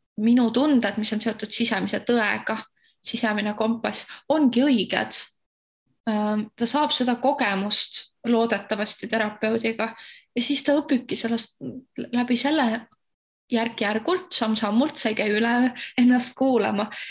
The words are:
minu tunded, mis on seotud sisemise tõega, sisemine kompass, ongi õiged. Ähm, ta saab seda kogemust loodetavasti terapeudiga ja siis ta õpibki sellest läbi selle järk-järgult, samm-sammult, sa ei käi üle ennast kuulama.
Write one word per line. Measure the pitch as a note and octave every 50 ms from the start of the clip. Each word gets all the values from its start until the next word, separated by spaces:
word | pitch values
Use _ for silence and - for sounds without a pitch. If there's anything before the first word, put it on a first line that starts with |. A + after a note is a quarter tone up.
| _ _ _ -
minu | G#3 A3+ A#3+ B3 B3 A3+
tunded, | A#3 B3+ C4+ D#4 D4 B3 A#3 G3 G3+ -
mis | G#3+ - A3
on | G#3+
seotud | - A#3+ G#3+ - - G#3 -
sisemise | - A#3 A3+ A3+ G3 F#3 G3 G#3 G3 -
tõega, | - A#3+ A#3+ A3 G3+ G3+ A3 - - A3 G#3+ - - _ _ _ _ _ _ -
sisemine | - - A#3 - A3 G#3+ G#3 G#3 G#3 G#3
kompass, | - A3 A3+ A#3 A3+ - G#3+ G#3 - - - - - - -
ongi | D4 D#4+ D#4 B3+ - A#3 C4
õiged. | D4+ C4+ A3 F#3 - - F3+ - - - - - - _ _ _ _ _ _ _ _ _ _ _ _ _ _ _
Ähm, | A#3 G#3+ G#3 G#3 G#3 G#3+ G#3+ G#3 - -
ta | - A#3
saab | A3+ - C#4+ D4+ C#4 -
seda | - B3+ A#3+ A#3+
kogemust | A#3 - C4 C#4 C#4+ C4 G#3 G3 F#3+ G3 G#3 G#3 G3+ - - - - - - _ _ -
loodetavasti | A#3 A#3+ A3+ A#3 A3+ A3 G3 G3+ - G#3+ G3+ G#3 G#3+ - - - -
terapeudiga | - A3+ A3 G#3 G#3 - - A3 A3+ A3+ A3+ A3+ A3+ A3+ A3 A3+ A3+ - - - - - _ _ _
ja | B3 A#3+
siis | - C#4+ C#4 -
ta | - C#4+
õpibki | D4+ D4 D4 C#4+ A#3+ B3 - -
sellest | - - A3+ A#3 A3+ - - - _ - B3+ - B3+ - _ _ - A#3+ - -
läbi | A#3+ B3 B3 B3+
selle | A#3+ - C#4 D4+ D#4 C4+ A#3 A3 A#3 - - _ _ _ _ _ _ _ _ _ _ _ _
järk-järgult, | - A3+ A3 A#3 - - A3 G3+ G#3+ A3 A3 - F4+ F#4 - - -
samm-sammult, | - A#3 A3 A3 G#3+ - G#3 G#3 A3+ C4+ D#4 - -
sa | - A3+
ei | G#3+
käi | - G#3 G#3+
üle | G#3 G#3 A3+ A#3 A#3 A#3+ B3 B3+ B3 - - - - -
ennast | B3 B3 B3 B3 B3 - -
kuulama. | - C4+ C4+ C4 A#3 G3+ A3 A3 G3+ G#3+ A3 - - - -